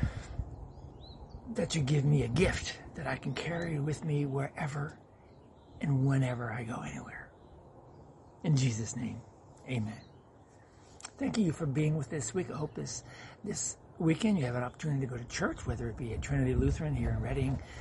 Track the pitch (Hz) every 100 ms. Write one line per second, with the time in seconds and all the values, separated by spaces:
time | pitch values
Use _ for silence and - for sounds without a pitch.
0 | - - - - - - - - - -
1 | - - - - - 226 170 165 135 151
2 | 139 147 120 127 185 - - - - -
3 | 135 135 147 135 151 170 170 147 147 147
4 | 160 147 143 135 139 - 151 147 147 -
5 | - - - - - - - - 151 135
6 | 139 135 127 120 120 113 110 127 - -
7 | - - - - - - - - - -
8 | - - - - 165 135 127 110 110 -
9 | 110 107 - - - - - 123 107 -
10 | - - - - - - - - - -
11 | - - 269 226 180 - 156 135 151 156
12 | 139 160 120 185 - - 151 - 139 -
13 | - - - - - - - - - -
14 | 160 160 220 190 127 123 123 - 156 139
15 | 131 123 123 - 208 320 - 117 117 104
16 | 117 107 - 139 127 123 135 - 156 127
17 | 117 110 117 135 135 131 - -